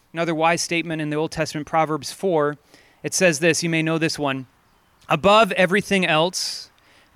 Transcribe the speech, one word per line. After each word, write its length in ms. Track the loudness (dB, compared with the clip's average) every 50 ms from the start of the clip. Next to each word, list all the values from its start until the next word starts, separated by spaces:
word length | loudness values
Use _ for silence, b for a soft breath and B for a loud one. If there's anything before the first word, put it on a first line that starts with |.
| _ _
another 220 | -6 -4 -2 -2 0
wise 260 | 2 2 2 2 0
statement 400 | -2 -2 -4 -4 -4 -4 -6 -4
in 100 | -4 -4
the 60 | -2
Old 140 | -2 -4 -4
Testament, 380 | -2 -4 -4 -4 -4 -10 -8 -2
Proverbs 420 | 0 0 0 0 -2 -4 -6 -10
four. 480 | -10 -4 -2 0 0 2 0 0 -2 -6 b b b b b b b b b
It 100 | -6 -2
says 240 | 2 2 2 2 2
this, 240 | 2 2 2 2
you 80 | 0 -2
may 140 | -2 0 0
know 140 | 0 0 0
this 200 | -2 -2 -2 -2
one. 300 | -2 -4 -4 -4 -8 _ _ _ _ _ _ _ _ _ _ _ _ -4
"Above 440 | -2 2 4 6 6 6 6 4
everything 520 | 4 0 2 2 2 0 0 0 0 0 2
else, 680 | 2 2 2 2 0 -2 -4 -6 -6 -8 -10 -14 -18 _ b b b b b b b b